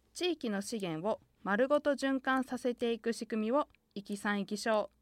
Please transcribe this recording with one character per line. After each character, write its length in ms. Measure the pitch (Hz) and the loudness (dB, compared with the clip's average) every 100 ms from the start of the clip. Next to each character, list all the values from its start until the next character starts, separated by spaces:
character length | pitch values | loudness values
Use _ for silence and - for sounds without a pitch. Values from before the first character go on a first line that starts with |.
| _ | _
地 180 | - 359 | -4 -2
域 180 | 320 233 | 0 -2
の 120 | 196 | -2
資 180 | 202 226 | -4 -4
源 260 | 185 160 190 | -4 -2 -2
を 120 | 220 _ _ | -4 _ _
丸 240 | 190 208 269 | 0 2 4
ご 120 | 294 | 4
と 120 | 294 | 4
循 280 | 285 269 269 | 2 2 0
環 240 | 269 262 | 2 0
さ 140 | 254 247 | 0 -2
せ 160 | 254 | -2
て 180 | 240 233 | -2 -2
い 80 | 233 | -2
く 140 | 226 | -2
仕 140 | 226 226 | -4 -2
組 160 | 220 | -2
み 80 | 214 | 0
を 160 | 277 - _ _ - | 0 0 _ _ -12
壱 80 | |
岐 140 | - 202 | -8 -4
産 220 | 214 202 | -2 0
壱 60 | 190 | -2
岐 120 | 208 | -2
消 320 | 233 220 - _ | 0 0 0 _